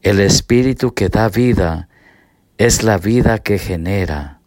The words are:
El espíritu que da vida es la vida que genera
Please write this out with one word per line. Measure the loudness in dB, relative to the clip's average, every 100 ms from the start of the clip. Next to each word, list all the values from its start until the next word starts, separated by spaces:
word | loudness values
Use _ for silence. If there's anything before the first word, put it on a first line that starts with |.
El | 2 2
espíritu | 2 2 2 2 2 0 -4
que | -2 -2
da | 0 0
vida | 2 0 2 0 -4 -10 _ _ _ _ _ _ _
es | 0 2
la | 0 0
vida | 0 0 2 0
que | -2 -4
genera | -4 -6 -4 -4 -4 -6 -10 -16